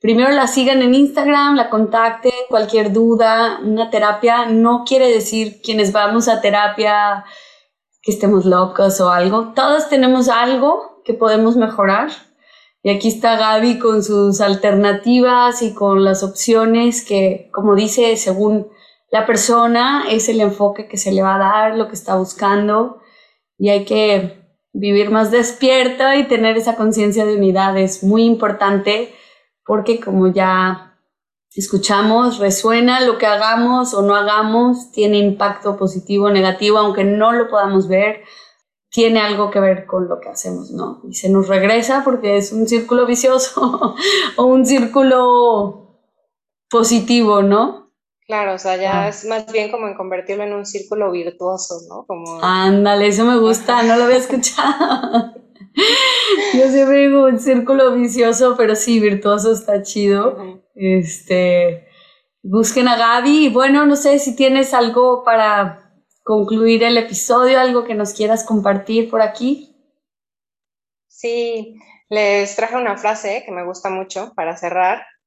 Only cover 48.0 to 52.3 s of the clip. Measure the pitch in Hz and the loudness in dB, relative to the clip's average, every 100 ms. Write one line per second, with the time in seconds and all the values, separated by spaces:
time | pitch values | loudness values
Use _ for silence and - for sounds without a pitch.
48 | _ _ _ 214 202 185 190 185 190 196 | _ _ _ -6 -6 -6 -6 -4 -2 -2
49 | 202 202 214 220 220 220 214 233 220 196 | -4 -6 -8 -8 -6 -6 -4 -8 -8 -10
50 | 190 185 185 196 208 202 202 202 196 214 | -10 -10 -8 -8 -6 -8 -10 -14 -8 -6
51 | 202 180 170 175 185 190 - 170 165 175 | -4 -4 -8 -8 -8 -8 -10 -14 -16 -20
52 | - 175 165 | -14 -14 -12